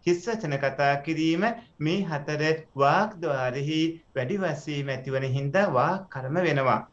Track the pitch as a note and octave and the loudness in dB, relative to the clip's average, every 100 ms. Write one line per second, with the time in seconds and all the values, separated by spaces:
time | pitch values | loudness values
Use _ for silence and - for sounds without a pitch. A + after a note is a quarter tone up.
0 | - F3 - A3 D#3+ C#3 C#3 C3+ C#3 C#3+ | 2 0 0 -4 -2 0 -2 2 2 2
1 | D3+ D#3 D#3+ E3 G#3+ A#3 - _ D3+ F#3 | -2 0 0 2 0 -4 -14 _ -2 0
2 | F3+ D3 D3+ D3+ D#3 D#3+ - C#3 C#3 E3 | -2 -4 -4 -2 0 0 -4 2 4 4
3 | G#3+ G3 D#3+ C#3 B2+ C3+ C#3+ D#3 E3 E3 | 2 -2 -4 -2 -2 -2 -2 0 0 -2
4 | _ C3+ B2+ G3 F3+ D3+ - C#3+ C#3 C3 | _ -6 -4 -2 -2 -4 -6 -6 -4 -6
5 | C3+ C3 C3+ C3 C#3 F3 G3+ C3 D3 F#3+ | -4 -2 -2 -2 0 2 2 4 2 0
6 | F#3+ C3+ B2+ D#3+ E3+ C#3+ C3+ - - | -6 -10 -4 0 2 2 4 2 -2